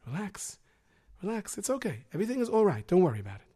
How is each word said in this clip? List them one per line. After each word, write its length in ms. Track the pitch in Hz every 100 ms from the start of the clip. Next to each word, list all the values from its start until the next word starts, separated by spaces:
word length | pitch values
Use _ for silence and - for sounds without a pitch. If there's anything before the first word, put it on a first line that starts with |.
| -
Relax. 520 | 143 208 - - - _ _ _ _ _ -
Relax. 360 | 180 226 196 -
It's 120 | 196
okay. 360 | 262 - 113 -
Everything 260 | 147 220 262
is 100 | 233
all 160 | 220
right. 200 | 214 117 104
Don't 140 | 180
worry 180 | 180 107
about 180 | 98 98
it. 100 | _